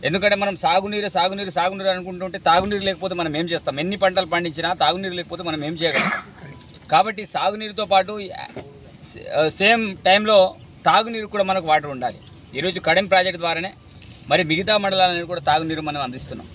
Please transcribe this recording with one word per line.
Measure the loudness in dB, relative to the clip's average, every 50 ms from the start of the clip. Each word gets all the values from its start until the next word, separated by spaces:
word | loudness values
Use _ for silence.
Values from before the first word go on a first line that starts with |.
| -2
ఎందుకంటే | 0 -2 0 2 0 0
మనం | 0 0 -4 -4
సాగునీరు, | -2 0 2 2 2 0 0 -6 -4 -6 -4
సాగునీరు, | -2 0 0 0 -2 -4 -8 -6
సాగునీరు | -2 -2 -2 -2 -2 -2 -2 -2
అనుకుంటుంటే | -2 -2 -4 -10 -10 -8 -8 -8 -10
తాగునీరు | -2 2 4 4 4 4 0 -4 -2 -2
లేకపోతే | -2 -4 -2 -4 -6 -4
మనం | -2 -4 -2 -2
ఏం | -2 -2
చేస్తాం? | -2 -4 -4 -4 -4 -4 -4
ఎన్ని | -4 -4 -2
పంటలు | 0 0 2 2 0 -2
పండించినా | 0 -2 -2 -2 -4 -6 -4 -4 -4 0
తాగునీరు | 2 2 0 2 0 -4 -6 -6
లేకపోతే | -6 -8 -8 -10 -8 -6
మనం | -6 -6 -4 -6
ఏం | -6 -6
చేయగలం? | -2 -2 0 0 0 0 -2 -2 -4 -8 -14 -20 -20 -18 -18 -18 -20 -20 -20 -20 -20 -6 2
కాబట్టి | 2 4 4 2 -2 -8 -12
సాగునీరుతో | -8 -6 -2 -2 -2 -2 -2 -10 -10 -6 -6 -2
పాటు | 2 4 2 4 2 -4 -10 -10 -10 -10 -12 -12 -12 -14 -16 -16 -16 -20 -20 -20 -20 -20 -20 -20 -18 -18 -16 -10 -4 0 2 2
సేమ్ | 2 2 2 4 4 4 4 2 -4 -6
టైంలో | 0 4 4 6 6 6 6 8 8 8 6 2 -6 -20 -20 -20 -2 2
తాగునీరు | 4 4 4 4 2 -4 -8 -8
కూడా | -6 -2 -2 0
మనకు | 2 0 -2 2
వాటర్ | 2 2 2 2 -2
ఉండాలి. | -8 -6 -6 -6 -6 -8 -18 -20 -20 -20 -20 -12 -8
ఈరోజు | -4 -4 -4 -4 -2
కడెం | 0 2 2 2 2
ప్రాజెక్ట్ | 4 2 4 4 2 -2 -2
ద్వారానే | -2 -2 -2 -2 -4 -8 -10 -14 -20 -20 -20 -20 -20 -20 -20 -20 -2
మరి | 2 2 2 2
మిగతా | 2 0 -2 2 2 2
మండలాలను | 2 2 0 2 4 4 4 4 0 -4
కూడా | -4 -6 -2
తాగునీరు | 0 2 2 2 2 -2 -4 -4
మనం | -4 -6 -4 -4
అందిస్తున్నాం. | -6 -6 -8 -12 -14 -14 -14 -14 -14 -16 -20